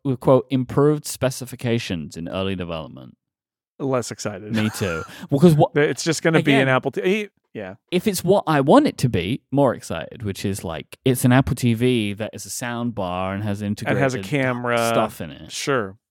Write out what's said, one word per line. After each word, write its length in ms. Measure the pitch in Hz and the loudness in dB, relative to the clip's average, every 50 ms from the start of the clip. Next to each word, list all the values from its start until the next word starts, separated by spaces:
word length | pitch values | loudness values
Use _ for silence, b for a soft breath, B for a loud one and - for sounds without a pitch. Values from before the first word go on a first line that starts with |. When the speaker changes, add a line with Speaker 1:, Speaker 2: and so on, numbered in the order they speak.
| - | -4
Speaker 1:
with 140 | 139 131 - | -4 -4 0
quote, 260 | - - 135 127 - - | 4 4 4 4 4 2
"improved 560 | - 131 127 - - - 143 147 151 147 - | -2 -2 -2 0 2 4 4 4 4 2 -2
specifications 1120 | - - - - 127 131 - 131 117 - 120 - 123 113 117 - - 98 82 76 - - 82 | -8 -6 -4 -4 -4 -4 -6 -10 -12 -12 -6 -2 -2 -2 -2 -2 -4 -6 -6 -6 -8 -10 -10
in 100 | 82 85 | -10 -8
early 260 | - 92 95 95 98 | -6 -4 -4 -4 -4
development." 600 | 90 90 85 85 80 76 65 64 65 65 64 - _ _ _ _ _ _ _ _ _ _ _ _ - | -6 -6 -6 -8 -8 -8 -12 -14 -18 -20 -20 -20 _ _ _ _ _ _ _ _ _ _ _ _ -8
Speaker 2:
Less 320 | 147 135 131 127 113 - | -4 -2 -2 -2 -2 -4
excited. 420 | 117 - - 113 104 92 107 107 113 | -8 -8 -8 -8 -8 -8 -8 -4 -2
Speaker 1:
Me 140 | 110 107 107 | -2 -2 -2
too. 340 | - - 107 95 82 80 78 B B B B B | -2 -2 -2 -2 -2 -4 -6 B B B B B
Well, 100 | - 139 | 4 6
'cause 140 | 147 180 156 | 8 8 8
what 160 | 143 170 - - | 8 4 4 4
Speaker 2:
<laughs> 20 | |
It's 280 | 143 147 160 143 - - | 2 2 2 0 -2 -2
just 180 | 170 156 - - | -2 -2 0 0
gonna 200 | 170 165 156 143 | 2 2 4 4
be 100 | 156 139 | 4 4
an 100 | 135 135 | 4 4
Speaker 1:
again, 60 | 131 | 4
Speaker 2:
Apple 220 | 131 131 - 139 | 2 2 0 -2
T 100 | 131 - | -4 -2
V. 280 | 202 185 190 220 208 202 - _ _ _ _ | 0 0 0 0 -2 -6 -12 _ _ _ _
Yeah. 220 | - 101 92 98 - _ _ - | -12 -12 -12 -12 -16 _ _ -2
Speaker 1:
if 160 | 180 - 220 | 0 0 0
it's 160 | 196 175 - | -2 0 0
what 180 | 170 196 196 - - | 2 2 2 2 2
I 120 | 156 143 135 | 2 2 6
want 260 | 139 - 269 302 - | 6 8 8 6 6
it 100 | - - | 2 0
to 100 | - 127 | 0 0
be, 340 | 107 95 85 90 131 143 - _ - | 0 0 -2 -2 -4 -6 -6 _ 0
more 240 | 139 143 127 95 | 2 2 2 2
excited, 480 | - - - 95 82 - - - - - | -2 -6 -6 -6 -6 -6 -8 -10 -8 -8
which 200 | 101 95 - - | -8 -6 -4 -4
is, 200 | 101 95 104 - | -4 -4 -4 -6
like, 340 | 92 80 76 - - - - _ | -6 -8 -8 -10 -14 -18 -4 _
it's 200 | 131 127 123 - | 0 0 2 4
an 60 | 127 | 6
Apple 240 | 123 131 135 - 135 | 6 6 4 2 0
T 200 | - - 120 117 | 0 0 0 2
V 380 | 110 120 127 127 120 107 104 101 | 2 2 2 2 2 0 -2 -4
that 160 | 95 107 104 - | -6 -8 -10 -10
is 140 | 101 - | -12 -14
a 40 | 98 | -12
sound 460 | - - 131 120 120 117 120 120 110 | -10 -10 -8 -8 -6 -6 -6 -6 -6
bar 360 | 107 95 90 90 90 92 95 98 | -6 -6 -4 -4 -4 -4 -4 -4
and 120 | 98 104 | -4 -4
has 180 | 107 101 101 107 | -4 -4 -4 -4
Speaker 2:
And 160 | 104 104 - | -4 -4 -4
has 360 | - 120 135 131 139 135 123 | -4 -4 -2 0 0 0 0
a 20 | 131 | -4
Speaker 1:
integrated 60 | 95 | -4
Speaker 2:
camera. 640 | 95 151 143 131 131 123 120 120 120 120 117 117 117 | -4 -2 -2 0 -2 -2 -2 -2 -2 0 0 2 2
Speaker 1:
stuff 320 | 113 113 113 110 - - | 2 0 0 -2 -4 -8
in 100 | 92 80 | -12 -12
it. 220 | 67 78 80 82 - | -12 -14 -16 -14 -10
Speaker 2:
Sure. 440 | - - - 139 127 107 95 98 - _ _ | -8 -4 -2 0 0 -2 -4 -8 -14 _ _